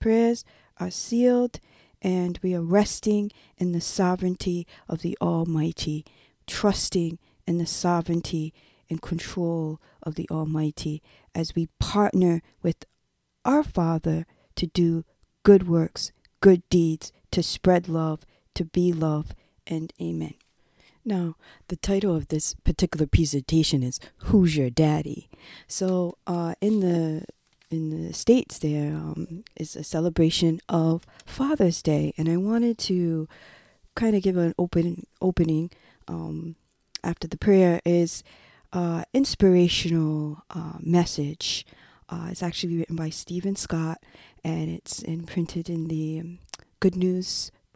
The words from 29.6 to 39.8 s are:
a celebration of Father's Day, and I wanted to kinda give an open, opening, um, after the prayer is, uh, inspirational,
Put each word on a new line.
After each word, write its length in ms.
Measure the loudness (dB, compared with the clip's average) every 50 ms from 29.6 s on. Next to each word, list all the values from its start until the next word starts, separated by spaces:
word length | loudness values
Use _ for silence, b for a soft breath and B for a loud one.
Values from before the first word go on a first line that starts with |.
| -10 -10 -10
a 80 | -12
celebration 800 | -10 -6 -4 -2 -2 0 2 4 4 4 4 2 2 2 2 0 -4 -2
of 380 | 0 2 2 2 0 0 -4 b b b b
Father's 580 | -12 -4 -2 0 0 2 4 2 2 2 0
Day, 300 | 0 0 0 0 0 -2 -2
and 120 | -2 0 0
I 80 | 0
wanted 420 | 0 0 0 0 2 2 0 0 -2
to 480 | -2 -2 0 0 0 0 -2 -2 -4 b b b b b b b b b b b b _ _
kinda 240 | -2 0 2 2 2
give 160 | 2 2 2
an 180 | 2 0 0 0 -2
open, 480 | -4 0 0 0 0 0 -4 -6 -10 -16 _ _
opening, 500 | -2 0 2 2 2 2 0 0 -2 -4 b b b b b b b
um, 500 | -10 -10 -8 -8 -8 -8 -8 -10 -10 -14 -16 _ _ _ _ _ _ -16 -8
after 240 | -6 -6 -6 -6 -8
the 120 | -10 -10 0
prayer 420 | 4 6 6 8 8 6 4 2 2
is, 380 | 2 2 2 2 0 -2 -8 b b b b b b b b b b
uh, 300 | -6 -4 -4 -4 -4 -6 -6 -2
inspirational, 1300 | 0 0 0 0 2 4 6 6 8 6 6 4 2 0